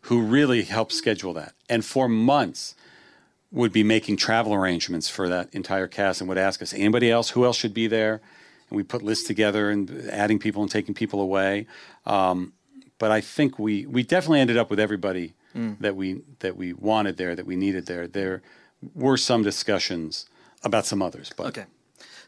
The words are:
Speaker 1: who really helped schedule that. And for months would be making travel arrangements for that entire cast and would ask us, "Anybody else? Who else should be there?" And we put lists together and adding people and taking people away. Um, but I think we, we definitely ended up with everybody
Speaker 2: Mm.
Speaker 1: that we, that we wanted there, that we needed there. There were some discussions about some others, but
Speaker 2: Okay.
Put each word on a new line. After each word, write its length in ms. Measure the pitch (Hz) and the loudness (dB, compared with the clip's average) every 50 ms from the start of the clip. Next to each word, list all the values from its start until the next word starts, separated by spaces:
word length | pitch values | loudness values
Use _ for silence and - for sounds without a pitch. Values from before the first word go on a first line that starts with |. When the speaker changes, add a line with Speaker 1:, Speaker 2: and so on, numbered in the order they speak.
Speaker 1:
who 180 | - - 120 117 | 0 2 2 2
really 400 | 113 107 120 143 147 131 123 117 | 4 4 4 4 6 4 4 2
helped 300 | 95 - 104 113 110 - | 0 0 -2 -2 -2 -2
schedule 400 | - - - 120 107 90 101 92 80 | -4 -2 0 0 -2 0 -4 -8 -8
that. 180 | 80 76 - _ _ _ - | -8 -12 -12 _ _ _ -2
And 160 | 120 113 107 | 0 0 0
for 240 | - - 135 131 120 | 0 0 0 2 2
months 680 | 113 110 113 127 139 147 120 82 - - - - - _ _ - - - - - _ _ _ _ _ _ _ _ | 2 4 4 4 4 4 2 0 -4 -10 -12 -14 -14 _ _ -20 -20 -20 -20 -20 _ _ _ _ _ _ _ _
would 220 | - 123 120 110 | 0 0 0 2
be 100 | 90 113 | 4 4
making 340 | 104 104 110 110 - - 104 - | 4 6 4 2 2 0 -2 0
travel 340 | - - 110 117 117 107 107 | 2 2 2 2 2 2 2
arrangements 540 | 98 95 92 87 85 - - 87 80 78 - | 2 2 2 0 0 -2 -4 -4 -4 -4 -6
for 200 | - - 95 87 | -4 -2 -2 0
that 200 | 90 90 87 - | 0 -2 -2 -4
entire 360 | - 101 92 - 98 95 92 90 | -8 -10 -4 -2 -2 -2 -2 -2
cast 320 | - - 101 95 90 - | -2 0 0 0 0 -2
and 80 | 92 92 | -4 -2
would 100 | 92 92 | 0 2
ask 240 | 95 98 95 - | 2 2 0 -2
us, 100 | - - - | -10 -8 -4
"Anybody 360 | 98 101 107 110 123 120 117 | 2 2 4 4 4 4 4
else? 200 | 113 117 113 - | 4 4 2 2
Who 140 | - 120 123 | 2 4 4
else 120 | 123 117 | 4 4
should 180 | - - 113 101 | 2 -2 -2 -2
be 120 | 113 113 107 | 0 0 0
there?" 320 | 113 110 110 107 110 107 _ - - - - - _ _ _ _ | 2 2 2 0 0 -4 _ -20 -20 -20 -20 -20 _ _ _ _
And 60 | - | -4
we 60 | 104 95 | -4 -4
put 180 | - - 120 | -4 -6 -6
lists 240 | 101 107 110 107 - | -2 -2 -2 -2 -2
together 440 | - 104 101 107 104 101 107 104 104 | -4 0 2 2 2 2 2 2 2
and 200 | 104 101 98 90 - - - 104 | 0 0 -2 -4 -8 -10 -10 -8
adding 280 | 104 104 104 107 110 101 | -2 -2 2 2 2 2
people 240 | - 110 95 101 | 0 -2 -2 -2
and 80 | 104 92 | -4 -2
taking 240 | - 107 101 - 98 | -2 -4 -2 -4 -4
people 260 | - 113 104 - 101 | -4 -4 -4 -2 -2
away. 460 | 98 92 98 98 95 95 101 101 110 - - - - - - _ _ | -2 0 0 2 2 2 0 -2 -4 -8 -18 -20 -20 -20 -20 _ _
Um, 460 | - 104 98 95 92 90 90 92 90 _ _ _ _ _ - - _ _ _ | 0 2 2 4 2 2 0 -4 -8 _ _ _ _ _ -20 -20 _ _ _
but 120 | 113 107 | 0 2
I 100 | 107 110 | 2 2
think 380 | 104 - - - 151 135 131 - | 0 -2 0 0 0 0 0 -2
we, 280 | 107 110 104 101 - | -2 -2 -2 -2 -4
we 160 | 143 127 127 120 | -2 -2 -2 0
definitely 360 | - 165 185 208 262 160 143 | 2 0 0 4 4 4 4
ended 160 | 131 120 117 120 | 6 4 4 2
up 120 | 110 - | 2 2
with 80 | 104 101 | 2 0
everybody 540 | 107 104 107 95 92 98 92 92 87 82 - _ _ _ _ | 2 0 0 -2 -2 -2 -2 -4 -6 -8 -12 _ _ _ _
Speaker 2:
Mm. 220 | 120 117 110 104 98 | -6 -6 -6 -6 -2
Speaker 1:
that 160 | 110 104 98 | -4 -2 -2
we, 240 | 95 95 92 95 - - - 135 _ | -2 -4 -4 -6 -6 -10 -18 -14 _
that 160 | - 95 90 - | -8 -6 -6 -6
we 160 | 92 90 87 | -8 -8 -8
wanted 420 | - 98 104 110 110 104 98 87 | -4 -2 0 0 2 0 -2 -4
there, 180 | 85 92 87 85 | -4 -4 -4 -4
that 120 | 85 90 | -6 -6
we 100 | - 92 | -6 -4
needed 300 | 90 95 101 95 92 82 | -2 0 0 -2 -2 -6
there. 200 | - 87 87 87 | -6 -8 -8 -8
There 360 | 87 - 98 98 95 92 92 _ - - - _ _ _ _ - - _ | -6 -6 -4 -4 -4 -6 -8 _ -20 -20 -20 _ _ _ _ -20 -16 _
were 220 | 160 127 135 135 | -2 2 2 2
some 260 | 123 - - 123 113 | 2 2 2 2 4
discussions 840 | 107 101 98 - - - 101 90 - - 90 85 80 78 - - - _ _ _ _ _ _ _ | 2 0 -2 -2 -2 0 0 0 0 -4 -4 -6 -6 -8 -10 -12 -12 _ _ _ _ _ _ _
about 220 | - 107 117 110 - | -4 0 0 0 0
some 160 | - - 98 | 0 -2 -2
others, 320 | 95 90 - - - - - | -2 -4 -6 -10 -18 -14 -12
but 120 | - - | -10 -10
Speaker 2:
Okay. 180 | 123 - 113 98 - _ _ _ _ _ _ - - - - - | -8 -10 -10 -14 -16 _ _ _ _ _ _ -20 -20 -20 -20 -12